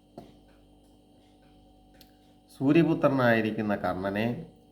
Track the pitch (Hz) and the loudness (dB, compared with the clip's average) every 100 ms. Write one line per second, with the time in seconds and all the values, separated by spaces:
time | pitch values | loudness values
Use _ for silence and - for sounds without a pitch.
0 | _ - - - _ _ _ _ _ _ | _ -20 -20 -20 _ _ _ _ _ _
1 | _ _ _ _ _ - - _ _ - | _ _ _ _ _ -20 -20 _ _ -20
2 | - _ _ _ _ - 135 160 160 156 | -20 _ _ _ _ -2 2 4 2 2
3 | 143 131 120 113 107 107 104 101 90 90 | 0 2 2 2 0 -2 -4 -2 -4 -4
4 | 98 101 117 120 - - _ | -4 -2 -4 -6 -12 -20 _